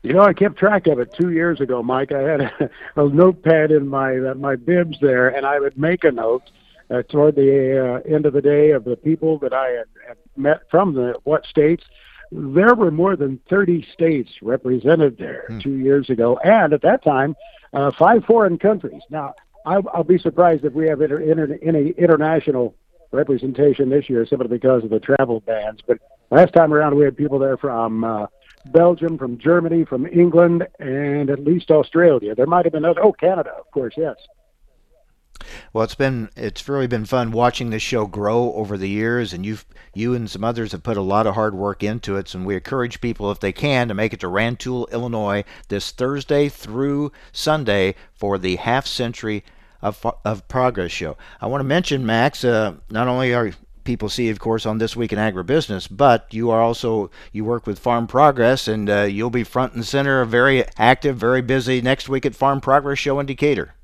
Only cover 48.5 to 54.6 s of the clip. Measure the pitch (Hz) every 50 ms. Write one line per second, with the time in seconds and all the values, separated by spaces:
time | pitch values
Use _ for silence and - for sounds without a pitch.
48.5 | 90 87 - 117 120 131 - - - - 123 117 117 - - 110 107 101 _ -
49.5 | _ - _ _ _ _ - 104 104 - - 117 - - - 107 110 104 - -
50.5 | - 131 127 127 120 101 90 85 - - 90 76 71 - - - - - - 104
51.5 | 131 139 135 131 143 175 175 - 147 131 127 110 113 113 120 147 - - - 123
52.5 | 117 110 107 101 82 - - - 110 110 123 127 123 127 131 123 120 120 117 101
53.5 | 90 - - _ - - - - 120 - 107 101 - - 120 113 110 95 - 113
54.5 | 113 110